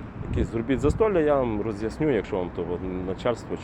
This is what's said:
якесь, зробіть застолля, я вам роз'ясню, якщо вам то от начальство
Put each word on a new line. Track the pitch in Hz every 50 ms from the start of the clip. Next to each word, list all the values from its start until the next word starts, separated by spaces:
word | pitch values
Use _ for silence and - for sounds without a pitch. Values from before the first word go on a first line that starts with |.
| - - - - - -
якесь, | - - - -
зробіть | 110 117 113 127 135 117
застолля, | - 151 151 - 220 220 196 170
я | 151 147 143
вам | 139 127 117 107 104
роз'ясню, | 101 113 101 101 113 107 - - 156 156
якщо | 127 98 87 - 107
вам | 95 90 87 -
то | 95
от | 85 82 90 87 92 92 92 92 92
начальство | 92 92 - - 123 117 - - - 90 85